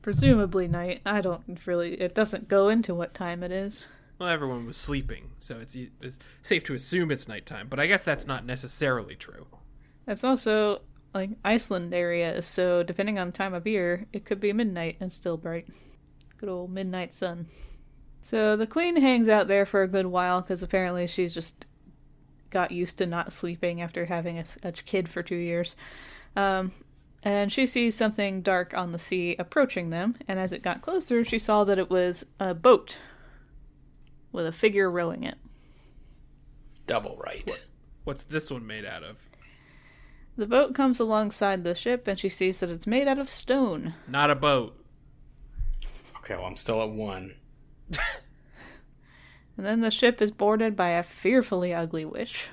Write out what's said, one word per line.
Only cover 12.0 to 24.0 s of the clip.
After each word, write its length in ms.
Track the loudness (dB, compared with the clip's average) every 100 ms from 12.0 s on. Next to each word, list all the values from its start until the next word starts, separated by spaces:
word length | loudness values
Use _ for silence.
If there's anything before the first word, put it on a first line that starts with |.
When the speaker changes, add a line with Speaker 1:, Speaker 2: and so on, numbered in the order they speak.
| 0 0 0 -2
Speaker 1:
so 400 | -4 0 4 4
depending 360 | 2 -2 -2 0
on 100 | -4
the 40 | -4
time 180 | -4
of 120 | -4 -2
year, 400 | 0 0 0 -4
it 120 | -12
could 160 | -6 -2
be 120 | 0
midnight 440 | 2 0 -2 -6 -6
and 120 | -10
still 240 | -6 -6 -4
bright. 320 | -6 -8 -10 -20 -20 -20 -20 -20 -20 -12
Good 100 | -8
old 220 | -6 -6
midnight 400 | -6 -4 -4 -8
sun. 340 | -6 -6 -6 -12 -14 -18 -18 -20 -20 -20 -20
So 340 | -4 2 4 4
the 100 | 2
queen 300 | 2 2 6
hangs 280 | 6 6 6
out 180 | 6 6
there 200 | 4 4
for 160 | 2
a 60 | 2
good 180 | 2 0
while, 360 | 2 2 2
'cause 200 | 0 -6
apparently 440 | 0 0 0 -2 -4
she's 280 | -2 -2
just 320 | -2 -10 -14 -20 _ -20 -20 -20 -20 -20 -20 -4
got 200 | -2 0
used 240 | -2 -4 -2
to 80 | -2
not 260 | -2 -4
sleeping 480 | -6 -8 -2 -4 -2
after 240 | -6 -6